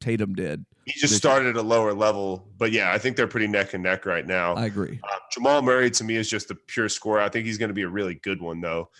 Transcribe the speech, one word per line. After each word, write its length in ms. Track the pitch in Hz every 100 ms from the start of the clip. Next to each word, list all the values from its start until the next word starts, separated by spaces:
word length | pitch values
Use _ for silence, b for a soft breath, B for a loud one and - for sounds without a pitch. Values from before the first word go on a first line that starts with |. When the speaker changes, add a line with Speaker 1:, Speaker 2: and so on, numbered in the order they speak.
Speaker 1:
Tatum 340 | - 113 101
did 320 | 95 90 76 - _
Speaker 2:
He 80 | -
just 100 | 143 147
Speaker 1:
this 40 | 107
Speaker 2:
started 320 | 151 135 127
at 80 | 117
a 60 |
lower 320 | 110 117 107
level, 520 | 101 107 101 98 92 - 95
but 140 | 113
yeah, 200 | 110 95
I 60 | 101
think 180 | 120 127
they're 100 | 113
pretty 200 | 117 107
neck 260 | 104 98
and 100 | 95
neck 220 | 90 95
right 220 | 98 85 73
now. 260 | 92 87
Speaker 1:
I 140 | 87 113
agree. 340 | 101 95 113
Speaker 2:
Uh, 140 | 101 98 -
Jamal 300 | - 131 147
Murray 280 | 127 127 123
to 120 | 117
me 120 | 110 113
is 120 | 107
just 220 | 110 -
a 40 |
pure 360 | 101 - - 110
scorer. 320 | - 110 107
I 80 | 101
think 160 | 117 113
he's 100 | 107
gonna 160 | 110
be 100 | 101
a 60 | 90
really 280 | 95 98 87
good 260 | 101 92
one, 180 | 85 82
though. 300 | 85 82 85 b